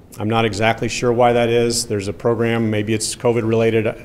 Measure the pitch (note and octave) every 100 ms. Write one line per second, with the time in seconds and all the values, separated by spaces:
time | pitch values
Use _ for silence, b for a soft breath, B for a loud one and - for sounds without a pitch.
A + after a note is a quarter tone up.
0 | - - G#2+ A2+ A2+ G2 A2 A2+ A#2+ -
1 | B2 A#2 B2 A#2+ A#2+ A#2+ A#2 A#2 - G#2
2 | G2 G2+ A#2+ A2+ A#2 A#2 A2+ G#2+ G#2+ A2
3 | - - B2 A#2 A2+ A2+ A2+ A2 G#2+ -